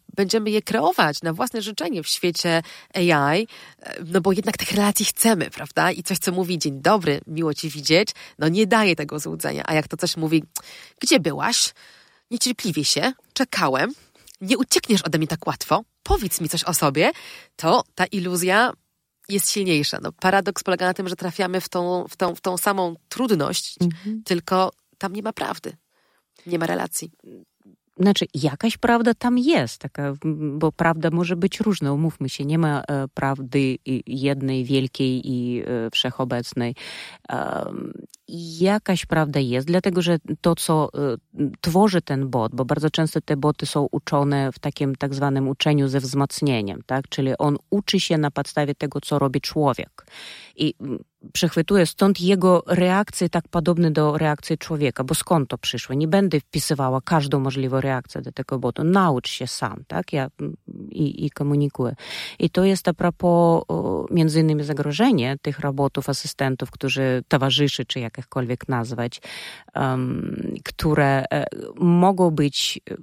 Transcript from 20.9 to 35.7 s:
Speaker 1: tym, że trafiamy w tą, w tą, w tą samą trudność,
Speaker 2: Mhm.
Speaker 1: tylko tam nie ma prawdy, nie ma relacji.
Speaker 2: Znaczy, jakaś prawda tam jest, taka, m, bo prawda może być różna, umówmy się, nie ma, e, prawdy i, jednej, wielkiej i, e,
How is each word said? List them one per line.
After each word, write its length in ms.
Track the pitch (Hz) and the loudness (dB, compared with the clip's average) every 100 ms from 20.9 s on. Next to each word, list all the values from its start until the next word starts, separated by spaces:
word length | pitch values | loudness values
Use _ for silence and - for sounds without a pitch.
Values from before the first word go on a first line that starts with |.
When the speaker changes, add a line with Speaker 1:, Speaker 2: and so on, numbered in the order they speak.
Speaker 1:
tym, 140 | 185 180 | -2 -6
że 80 | 180 | -6
trafiamy 440 | 180 185 185 185 | -6 -4 -2 -2
w 80 | - | -4
tą, 360 | 185 175 180 - | -2 0 -2 -4
w 80 | - | -4
tą, 180 | 180 | -4
w 60 | 170 | -2
tą 160 | 190 180 | -4 -2
samą 380 | 202 196 175 165 - | 0 0 0 -4 -8
trudność, 680 | - 254 175 143 175 - - | -2 2 2 0 -4 -6 0
Speaker 2:
Mhm. 420 | 175 165 202 220 | 0 0 -6 -6
Speaker 1:
tylko 500 | - 175 - 185 185 - _ - | -4 -4 0 0 0 -4 _ -10
tam 140 | 196 | -8
nie 100 | 202 | -6
ma 100 | 214 | -6
prawdy, 440 | - - - - - _ _ _ _ _ _ 175 | -4 -4 -4 -10 -14 _ _ _ _ _ _ -6
nie 120 | 175 | -2
ma 80 | 165 | -2
relacji. 440 | - 165 - 170 _ - - - _ 101 _ _ - | -2 -4 -8 -12 _ -20 -20 -20 _ _ _ _ 2
Speaker 2:
Znaczy, 260 | 196 202 - | 2 4 0
jakaś 420 | 135 143 139 226 - | -2 -2 0 -4 0
prawda 380 | 233 233 233 | 2 4 4
tam 240 | 226 247 247 | 2 2 2
jest, 420 | 262 294 117 - | 4 2 0 -6
taka, 220 | - - 143 139 | -10 -6 -6 -4
m, 340 | 160 156 151 147 | -4 -2 -4 0
bo 140 | 156 | -2
prawda 380 | - 170 160 165 | 2 0 2 0
może 260 | 175 170 175 | 0 0 0
być 240 | 185 - | 0 0
różna, 320 | 214 185 139 | 0 0 0
umówmy 360 | 143 160 - 135 | 0 0 -2 -6
się, 160 | - | -4
nie 140 | 143 165 | 0 2
ma, 240 | 160 143 | 2 0
e, 260 | - 143 135 | -2 -4 -4
prawdy 640 | - 139 135 131 143 131 127 | -4 -2 -2 -2 2 2 0
i, 180 | - 127 - | -4 -6 -4
jednej, 580 | 127 139 139 135 131 | -2 -2 0 -2 -2
wielkiej 560 | 123 135 131 - 131 127 | 0 0 0 -2 -2 -2
i, 380 | - 123 123 123 | -2 -4 -2 -4
e, 240 | - | -4